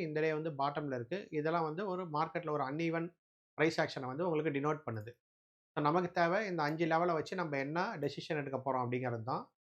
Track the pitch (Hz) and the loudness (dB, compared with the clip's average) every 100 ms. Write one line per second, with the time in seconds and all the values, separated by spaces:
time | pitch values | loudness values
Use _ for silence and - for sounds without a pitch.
0 | 165 151 160 156 160 139 139 143 147 127 | -2 0 2 2 -2 -2 -2 -2 -2 -4
1 | 117 185 - 151 156 170 160 156 208 180 | -4 -6 -4 -2 0 0 0 -2 -4 -4
2 | 180 147 160 170 156 147 131 147 165 165 | -2 0 0 -2 -2 0 0 0 0 0
3 | 170 - _ _ _ - 156 160 151 - | -2 -8 _ _ _ 2 2 4 0 -2
4 | 127 135 180 151 156 139 147 151 - 110 | -6 -2 0 2 2 2 0 0 -2 -6
5 | 107 - _ _ _ _ _ - 147 170 | -8 -14 _ _ _ _ _ 0 4 4
6 | 175 175 170 190 214 175 147 160 170 165 | 2 2 4 4 0 0 0 2 2 4
7 | 175 160 147 185 165 139 139 165 202 180 | 4 2 0 -2 0 0 0 0 -2 -2
8 | 143 - - 156 139 131 131 127 123 123 | -4 -4 -4 -4 -2 -2 0 0 0 0
9 | 127 117 110 160 254 _ | 0 -2 -2 -4 -6 _